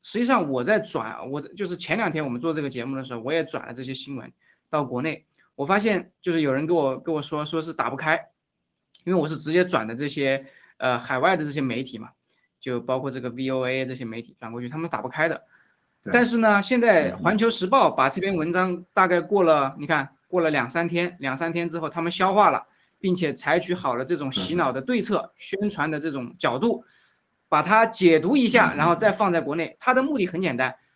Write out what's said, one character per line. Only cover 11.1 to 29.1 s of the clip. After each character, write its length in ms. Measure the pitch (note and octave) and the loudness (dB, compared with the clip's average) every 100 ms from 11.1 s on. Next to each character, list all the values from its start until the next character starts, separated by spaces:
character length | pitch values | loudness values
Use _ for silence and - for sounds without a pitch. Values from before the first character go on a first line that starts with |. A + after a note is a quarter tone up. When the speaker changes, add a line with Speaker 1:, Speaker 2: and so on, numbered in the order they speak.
| C3 | 2
Speaker 1:
外 180 | E3 F3+ | 2 2
的 80 | |
这 80 | D3+ | -2
些 80 | C#3+ | -4
媒 240 | C3+ A#2+ | -2 -4
体 140 | B2+ G#2+ | -6 -12
嘛， 140 | - _ _ _ _ _ | -16 _ _ _ _ _
就 180 | C3 B2 | -6 -6
包 200 | B2 C3 | -2 -2
括 120 | C#3 | -2
这 80 | B2+ | -6
个 100 | B2 | -8
V 180 | A#2+ C3 | -6 -2
O 180 | C3 B2+ | -2 0
A 180 | C3 C3 | -2 -4
这 100 | B2+ | -6
些 100 | A#2 | -8
媒 160 | A2+ | -10
体 160 | A#2 _ | -14 _
转 140 | A2 | -12
过 80 | A#2 | -10
去， 80 | B2 | -8
他 80 | D3+ | -8
们 120 | E3 | -6
打 120 | G#2+ | -6
不 80 | B2+ | -6
开 180 | D3+ E3 | -2 -2
的。 160 | D3 _ _ _ _ _ _ | -2 _ _ _ _ _ _
Speaker 2:
对。 100 | - | 0
Speaker 1:
但 100 | A#3+ A#3+ | 2 4
是 120 | A#3 | 4
呢， 240 | A3 G3+ | 4 4
现 180 | G3+ B3 | 2 2
在 360 | A#3 F3+ C#3+ - | 6 6 4 0
环 220 | E3 G#3 | 0 4
球 120 | A#3 | 2
时 160 | A3+ F#3 | 0 2
报 220 | C4 F3 | 4 4
把 200 | - C3+ | 4 2
这 120 | F#3+ | 2
篇 140 | G3 F3+ | -2 -2
文 160 | D#3 | 0
章 320 | F3+ F#3 F3+ - | 0 0 -2 -2
大 140 | - F#3 | 2 4
概 120 | F3 | 4
过 240 | F3 G3+ | 2 2
了， 260 | E3+ D3+ C3+ | 6 4 2
Speaker 2:
嗯， 40 | - | -4
嗯。 20 | |
Speaker 1:
你 60 | D3 | -2
看， 240 | D3+ C3+ _ _ | -2 -2 _ _
过 100 | F3+ | 0
了 120 | D#3+ | 2
两 180 | D3 A#2+ | 2 0
三 180 | E3 E3+ | -2 0
天， 300 | E3+ F3 F3 | 0 -2 -4
两 160 | C#3 C3+ | -6 -4
三 160 | E3+ | -4
天 160 | E3+ E3+ | -2 -4
之 120 | E3 | -4
后， 100 | D#3 | -6
他 100 | E3 | -4
们 100 | E3 | -4
消 240 | F3 F#3+ | 0 2
化 180 | G3 F#3+ | 6 4
了， 160 | C3+ - _ _ _ | 4 -6 _ _ _
并 160 | F#3+ F3+ | -2 0
且 160 | D#3 | -2
采 260 | - - E3+ | -2 0 0
取 140 | F3 | 0
好 240 | F3+ C#3 A#2+ | -4 -2 -2
了 80 | C3+ | -2
这 100 | E3 | -4
种 160 | C#3 | -4
洗 240 | - F#2 F3 | -4 -2 0
脑 160 | C#3+ | 0
的 100 | C3 | -2
对 200 | C3+ B3 | -2 -2
策， 160 | F#3 F#3 | 0 -2
Speaker 2:
嗯。 140 | - _ | -4 _
Speaker 1:
宣 300 | - G3 G#3 | -8 -4 -4
传 220 | F#3 D3+ | -2 -4
的 80 | D3+ | -2
这 100 | D#3+ | -4
种 280 | C#3 A#2+ - | -6 -8 -2
角 180 | D3 B2 | -2 2
度， 280 | A#3 - _ _ _ _ _ _ _ | 0 -2 _ _ _ _ _ _ _
把 120 | D3+ | 0
它 220 | E3+ G#3+ A3+ | 4 4 4
解 360 | A3+ F#3 D#3 | 6 6 6
读 160 | E3 C#4 | 4 2
一 100 | A#3 | 4
下， 220 | A#3 F3 | 4 4
Speaker 2:
嗯， 60 | C#3+ | 4
嗯。 20 | |
Speaker 1:
然 100 | D#3+ | 2
后 80 | E3+ | 4
再 160 | G#3 | 2